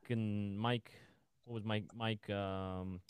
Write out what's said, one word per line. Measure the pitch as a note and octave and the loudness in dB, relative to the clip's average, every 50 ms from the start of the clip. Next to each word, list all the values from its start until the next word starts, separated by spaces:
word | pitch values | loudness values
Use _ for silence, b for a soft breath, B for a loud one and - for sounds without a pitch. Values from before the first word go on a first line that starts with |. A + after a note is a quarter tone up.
| - - | -4 0
and | A#2+ A2+ A2 G#2+ G#2 G#2 G2+ G2+ G2 G2+ | 0 2 2 2 2 2 0 0 0 2
Mike, | A2+ A#2+ B2 A#2 - - - - - - - _ _ _ _ _ _ | 2 4 2 2 0 -4 -12 -20 -20 -20 -20 _ _ _ _ _ _
what | A#2+ A#2+ | -8 -6
was | A2+ G2+ | -4 0
Mike, | A2 G#2+ G#2+ G2 - - | 2 2 2 0 -2 -4
Mike, | A#2 A2+ A2+ A2 G#2+ - - | 0 0 2 2 0 0 0
um, | G2+ G2+ G2+ F#2+ F#2+ F#2+ F#2+ F#2 F#2 F#2 F#2 F#2+ F#2 F#2 - - | 0 0 2 0 0 0 0 -2 -2 -2 -2 -4 -4 -6 -6 -8